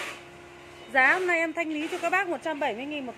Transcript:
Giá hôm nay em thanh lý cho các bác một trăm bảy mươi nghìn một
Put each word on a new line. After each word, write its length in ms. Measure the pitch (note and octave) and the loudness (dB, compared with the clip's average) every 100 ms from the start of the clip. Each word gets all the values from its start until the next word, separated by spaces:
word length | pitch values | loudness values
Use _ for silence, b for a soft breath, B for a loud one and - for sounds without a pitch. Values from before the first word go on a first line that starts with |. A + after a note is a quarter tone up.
| - - - - - - - - - | -8 -10 -16 -18 -20 -20 -20 -18 0
Giá 200 | C4 C4+ | 6 6
hôm 140 | F4+ F4+ | 6 4
nay 120 | E4 | 2
em 140 | E4 | 2
thanh 160 | E4+ D#4+ | -2 -4
lý 200 | D4+ D#4+ | -2 -4
cho 100 | F4 | -2
các 120 | E4+ | 2
bác 180 | F#4 F#4 | 2 2
một 140 | C#4 | -2
trăm 180 | D#4+ D4 | -2 0
bảy 140 | C#4+ | -2
mươi 120 | G#3+ C#4 | -2 -6
nghìn 200 | D4 | -6
một 60 | B3+ | -8